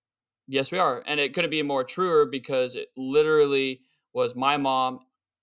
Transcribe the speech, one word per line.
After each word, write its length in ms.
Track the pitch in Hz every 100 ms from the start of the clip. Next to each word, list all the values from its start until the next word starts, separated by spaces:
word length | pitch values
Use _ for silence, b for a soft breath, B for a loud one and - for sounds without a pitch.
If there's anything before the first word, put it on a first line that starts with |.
| _ _ _ _ -
"Yes, 240 | 135 135
we 80 | 180
are." 240 | 165 123 -
And 120 | 147
it 120 | 143 143
couldn't 160 | 170
be 120 | 156
more 200 | 143 139 127
truer 400 | - 180 160 143
because 480 | 131 120 135 127 123
it 120 | - -
literally 840 | 131 143 156 156 143 139 135 131 _ _ _
was 220 | 123 123 123
my 220 | 131 143
mom, 440 | 139 131 127 127 _ _ _ _